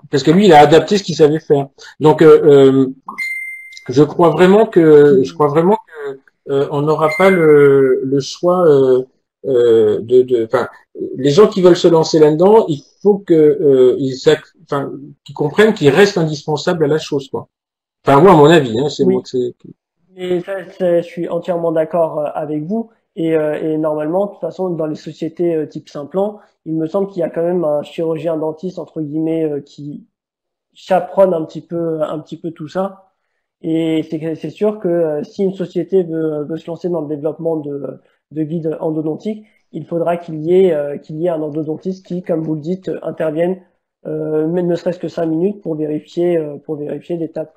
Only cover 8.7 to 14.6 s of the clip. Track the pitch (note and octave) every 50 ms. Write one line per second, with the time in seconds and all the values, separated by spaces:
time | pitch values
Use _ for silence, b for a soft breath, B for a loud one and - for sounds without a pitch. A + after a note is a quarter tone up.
8.7 | C#3+ C3+ C3+ C3 B2+ B2+ B2+ _ _ _ _ _ _ _ - C#3 C3 A#2+ A#2+ A#2
9.7 | A2+ A2+ G#2+ G#2 G#2 F2+ G#2 A2+ B2+ B2+ B2+ B2+ B2+ A2+ A2+ A2+ - A#2+ A2 B
10.7 | B B B _ - - - - - C3 B2+ C#3+ C#3+ F#3 G#3+ G#3+ - F#3+ F3 F3+
11.7 | E3+ E3+ - F3 E3 D#3+ D#3 - - D#3 D3+ D3+ D#3 D#3 F3+ G3+ A3 A3 F#3+ F3
12.7 | D3 C#3 - _ _ _ - G3+ G#3 G3 - - E3+ D#3 D3+ D3+ C#3 C#3+ D#3+ C#3+
13.7 | C3+ B2+ B2+ B2+ A2+ - C#3 C3 B2+ - - D#3 D3+ - - _ _ _